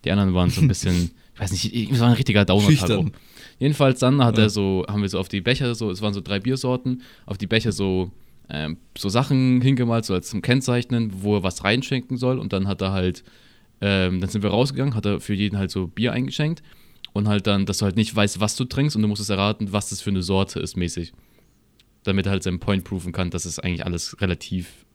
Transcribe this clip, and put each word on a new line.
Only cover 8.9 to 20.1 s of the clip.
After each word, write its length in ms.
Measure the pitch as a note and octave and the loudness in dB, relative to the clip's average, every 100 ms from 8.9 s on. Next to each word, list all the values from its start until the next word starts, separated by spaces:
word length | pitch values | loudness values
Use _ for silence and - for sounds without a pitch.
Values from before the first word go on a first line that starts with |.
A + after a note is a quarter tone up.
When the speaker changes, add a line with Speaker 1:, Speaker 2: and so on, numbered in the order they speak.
| - | -8
Speaker 1:
so 120 | G2+ | -2
Sachen 500 | G#2+ C#3 C3 B2+ B2+ | 0 2 2 4 4
hingemalt, 440 | B2+ C3 A#2+ A#2 A2+ | 4 2 2 0 0
so 80 | |
als 160 | F#2 - | -4 -2
zum 120 | G#2+ | -6
Kennzeichnen, 680 | - B2+ C3 A#2+ A#2+ A#2+ A2 F#2+ | 0 0 2 -2 0 -2 -2 -2
wo 140 | G2+ G#2 | 0 0
er 60 | |
was 200 | F2+ - | 0 -2
reinschenken 540 | G2 A#2+ C3 C3 - B2+ | 0 0 0 -6 -4 -2
soll. 200 | B2+ B2+ | -2 -2
Und 160 | G2 | -2
dann 140 | G2 F#2+ | -2 -2
hat 140 | F#2+ | -2
er 100 | F#2+ | -2
halt, 320 | G2 F#2 - - - - - _ _ | 0 -2 -4 -14 -20 -20 -20 _ _
ähm, 380 | G2+ G2 F#2 F#2 | 0 0 0 0
dann 80 | F#2+ | -2
sind 140 | G#2+ | -2
wir 60 | G2+ | 0
rausgegangen, 420 | G#2 C3+ C3+ C#3 | 2 0 0 -2
hat 120 | G#2+ G2+ | -2 -2
er 140 | F#2+ | -4
für 120 | - | -2
jeden 240 | G2+ G#2 G2 | -2 -2 -2
halt 140 | F#2+ | -4
so 160 | F#2+ F2 | -4 -6
Bier 240 | - A#2+ | -2 -2
eingeschenkt. 480 | A#2 C3 - D3+ E3 - - - - - | -2 -4 -2 -4 -4 -12 -20 -20 -20 -6
Und 140 | G#2 G#2+ | -2 0
halt 200 | G#2 G#2 | 2 2
dann, 180 | G2+ G2 | 0 0
dass 140 | F#2+ | 0
du 60 | G2+ | 0
halt 100 | F#2+ | 0
nicht 200 | G#2+ G#2+ | 0 2
weißt, 240 | G#2 F2+ | 0 0
was 160 | G#2 - | -2 -2
du 100 | B2+ | -4
trinkst 300 | C3+ D3 G#2+ | 0 0 2
und 60 | |
du 60 | G#2+ | 0
musst 140 | G#2 | 0
es 80 | G#2 | -2
erraten, 420 | G2 G2+ G#2+ G2+ | 0 0 -2 -2
was 160 | G2+ - | -4 -4
das 120 | G2 | -6
für 100 | - | -2